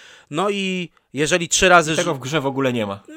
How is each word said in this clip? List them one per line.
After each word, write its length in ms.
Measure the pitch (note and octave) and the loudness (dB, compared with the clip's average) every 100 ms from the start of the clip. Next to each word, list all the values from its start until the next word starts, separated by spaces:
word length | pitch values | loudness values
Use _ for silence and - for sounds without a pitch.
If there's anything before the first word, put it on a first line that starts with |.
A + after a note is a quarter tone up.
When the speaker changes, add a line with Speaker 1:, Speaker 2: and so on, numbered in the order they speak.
| - - _ | -20 -20 _
Speaker 1:
No 200 | D3 G3+ | -4 -2
i 400 | G3+ F#3+ F#3 E3 _ _ | -2 -4 -4 -8 _ _
jeżeli 360 | C3 D3 F3 E3+ | -4 0 0 0
trzy 200 | - F#3+ | 2 6
razy 280 | F3 D#3 D#3+ | 6 6 0
Speaker 2:
Tego 140 | E3+ | -2
Speaker 1:
rzu- 40 | C#3 | -4
Speaker 2:
w 20 | |
grze 220 | B2+ D#3 | -4 -2
w 60 | C#3 | -2
ogóle 260 | C3+ C3 | 0 0
nie 140 | A#2+ G#2 | 0 -4
ma. 140 | G2 - | -6 -14